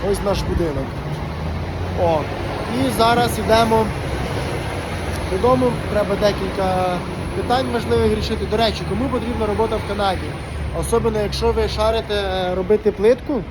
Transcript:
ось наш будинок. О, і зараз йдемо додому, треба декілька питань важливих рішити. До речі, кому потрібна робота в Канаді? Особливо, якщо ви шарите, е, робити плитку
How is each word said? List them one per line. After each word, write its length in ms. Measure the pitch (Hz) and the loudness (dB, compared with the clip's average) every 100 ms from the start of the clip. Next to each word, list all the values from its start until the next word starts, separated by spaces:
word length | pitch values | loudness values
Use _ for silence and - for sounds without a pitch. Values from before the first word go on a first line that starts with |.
| 190 | 0
ось 120 | 196 | 0
наш 160 | 202 190 | 0 0
будинок. 440 | - 180 170 135 131 - - - - - - - - - - - | 0 0 0 -2 -4 -6 -6 -6 -6 -4 -4 -4 -4 -4 -4 2
О, 180 | 170 156 135 - - - - 240 | 2 2 0 -4 -4 -4 -2 0
і 100 | 262 202 | 0 4
зараз 420 | 226 240 240 - | 4 4 2 0
йдемо 460 | 202 226 226 220 214 - - - - - - - - - - - - - - | 4 4 6 4 2 -2 -4 -4 -2 -2 -2 -4 -4 -6 -6 -4 -4 -4 -2
додому, 400 | 185 233 254 247 226 - | 2 4 4 2 0 -2
треба 240 | 208 190 | 0 0
декілька 800 | 190 202 185 190 180 190 185 180 180 180 185 - | 2 2 2 -2 0 0 2 0 -2 -4 -6 -4
питань 300 | 196 - 247 254 | -4 0 0 0
важливих 440 | 240 220 233 226 214 | -2 0 2 2 2
рішити. 280 | 220 214 190 | 0 -2 -2
До 60 | 214 | 2
речі, 240 | 226 - 160 | 0 0 -4
кому 200 | 196 262 | -2 0
потрібна 360 | 247 226 233 | -2 -2 -2
робота 300 | 214 202 220 | -2 0 0
в 120 | 220 175 | 0 -2
Канаді? 340 | 202 196 175 - - - - - 170 | -2 0 0 -4 -8 -8 -6 -4 -4
Особливо, 380 | 165 233 233 214 | 0 2 2 0
якщо 340 | 202 - 233 | -2 0 0
ви 160 | 226 214 | 2 0
шарите, 460 | 214 214 226 - | 2 2 0 -2
е, 420 | 208 196 185 180 | -2 0 -2 -2
робити 360 | 185 185 208 208 | -2 2 2 2
плитку 500 | 190 208 254 - 262 156 | 4 4 4 0 -4 -4